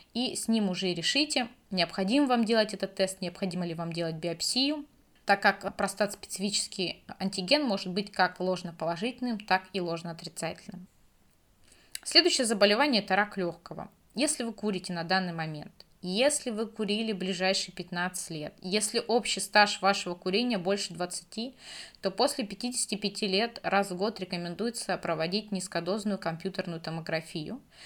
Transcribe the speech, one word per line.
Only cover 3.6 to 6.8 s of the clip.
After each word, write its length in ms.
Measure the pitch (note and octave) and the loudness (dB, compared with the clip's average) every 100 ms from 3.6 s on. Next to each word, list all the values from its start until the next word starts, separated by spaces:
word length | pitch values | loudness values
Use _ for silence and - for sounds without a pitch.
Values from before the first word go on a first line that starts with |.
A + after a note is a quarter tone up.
| E3+ | -4
ли 80 | E3 | -4
вам 180 | E3+ | -4
делать 220 | E3+ E3 D#3+ | -2 -2 -2
биопсию, 680 | E3+ E3 - B3 C4+ D4+ D4 _ _ _ - | -4 -2 0 2 2 0 -6 _ _ _ 2
так 160 | G3+ | 6
как 340 | G#3 G3 G3 - | 6 4 -4 -2
простат-специфический 1300 | G3 - G#3 - - - G3+ G3+ - - | -2 0 -2 -2 -10 -4 -2 -2 -4 -4